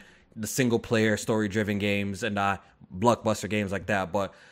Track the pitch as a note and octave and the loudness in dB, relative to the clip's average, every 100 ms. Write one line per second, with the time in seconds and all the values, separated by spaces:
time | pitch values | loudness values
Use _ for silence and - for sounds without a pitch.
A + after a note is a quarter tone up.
0 | - - _ - G#2+ - B2 A2+ - A2+ | -16 -20 _ -10 -6 0 2 2 2 2
1 | A2 G#2 - A2 G#2+ G#2 G#2 G2+ G#2 G2+ | 2 2 0 0 0 0 0 0 0 0
2 | G2 F#2+ A2+ G2+ G2 G2 - _ - F#2 | -2 -4 -4 0 0 -2 -8 _ -16 2
3 | A#2 A2+ A2 G#2+ G2 G#2+ G2 G2 E2 G#2 | 4 4 2 -2 -2 -2 -2 -4 -2 -2
4 | F2+ G2+ F#2+ - - | 0 -2 -4 -8 -20